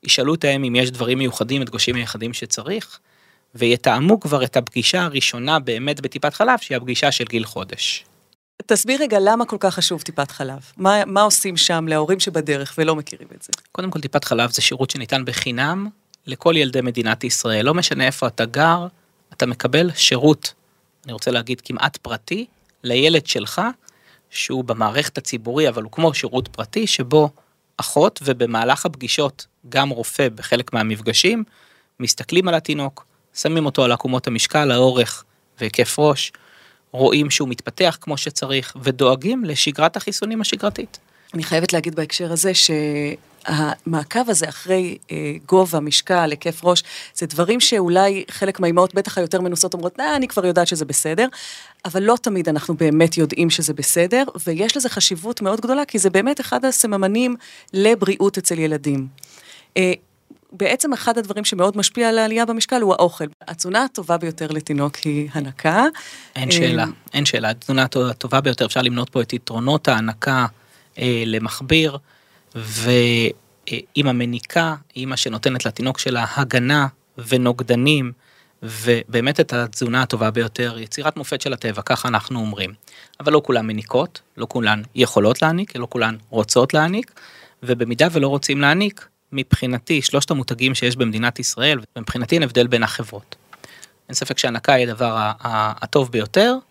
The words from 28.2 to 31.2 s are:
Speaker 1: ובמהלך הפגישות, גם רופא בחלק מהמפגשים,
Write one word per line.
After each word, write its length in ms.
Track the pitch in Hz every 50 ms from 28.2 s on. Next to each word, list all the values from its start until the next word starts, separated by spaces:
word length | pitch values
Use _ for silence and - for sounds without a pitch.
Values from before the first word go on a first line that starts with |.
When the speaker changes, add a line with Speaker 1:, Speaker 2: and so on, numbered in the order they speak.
| 143
Speaker 1:
ובמהלך 640 | 139 131 120 123 117 117 110 113 120 135 - -
הפגישות, 600 | 180 147 131 123 117 - - 147 139 - - - _ _ _ _ 127
גם 200 | 123 135 139 139
רופא 380 | 131 117 113 - - - 139 123 110
בחלק 380 | 107 - - - 120 123 - -
מהמפגשים, 680 | 117 107 110 110 104 107 113 107 -